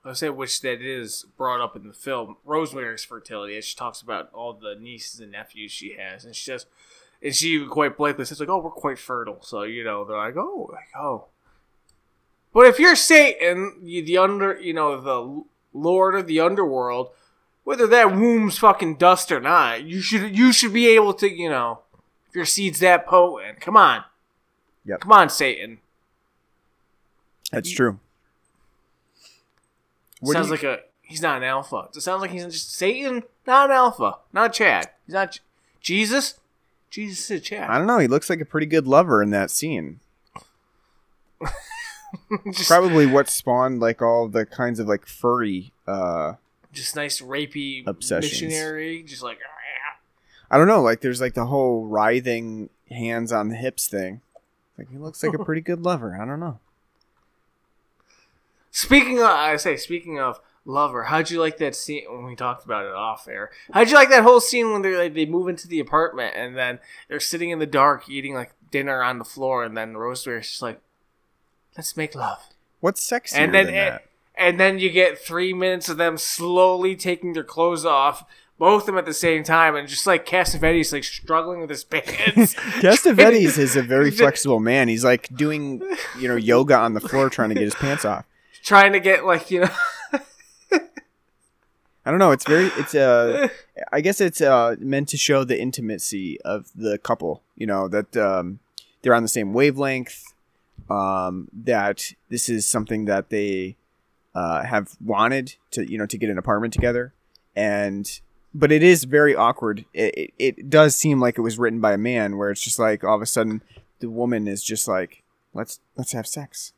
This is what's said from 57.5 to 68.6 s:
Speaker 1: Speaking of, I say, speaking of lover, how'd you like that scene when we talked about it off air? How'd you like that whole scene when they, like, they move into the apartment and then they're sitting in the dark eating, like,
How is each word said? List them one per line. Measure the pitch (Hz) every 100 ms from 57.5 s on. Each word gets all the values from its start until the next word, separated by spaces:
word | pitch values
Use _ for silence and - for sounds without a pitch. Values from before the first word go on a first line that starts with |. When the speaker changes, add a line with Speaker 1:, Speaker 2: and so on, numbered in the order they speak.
| _ _ _ _ _ _ _ _ _ _ _ _
Speaker 1:
Speaking | - - 277 254 247
of, | 226
I | 160 151 151
say, | 175 139
speaking | - 175 170 151
of | 131 117 _ _ -
lover, | 135 147 123 113
how'd | 156 160
you | 170
like | 160 160
that | 151 131
scene | - 147 -
when | 123 123
we | 120
talked | 123 127
about | - 107 98
it |
off | 95 110 107 -
air? | 101 104 - -
How'd | 196 226
you | 294
like | 262
that | 262
whole | 226 247
scene | 233 247 226
when | 208
they, | 190 180
like, | 175 151
they | 151
move | 170 180
into | 170 170
the | 165
apartment | 135 151 165 131 120 -
and | 123 127
then | 127 123 - - -
they're | 143
sitting | - 170 170
in | 165
the | 151
dark | 139 139 135 -
eating, | 139 135 135
like, | 120 _